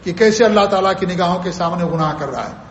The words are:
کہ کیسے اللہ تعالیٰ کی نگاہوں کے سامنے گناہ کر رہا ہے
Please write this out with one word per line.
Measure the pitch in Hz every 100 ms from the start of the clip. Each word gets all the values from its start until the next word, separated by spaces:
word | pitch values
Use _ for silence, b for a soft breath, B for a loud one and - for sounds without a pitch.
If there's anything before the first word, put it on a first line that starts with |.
کہ | 185
کیسے | 170 220 214
اللہ | 226 208 202
تعالیٰ | 196 190 185
کی | 180
نگاہوں | 180 175 185
کے | 180
سامنے | 165 170 175 165
گناہ | 160 156 151
کر | 139
رہا | 123
ہے | 117 - -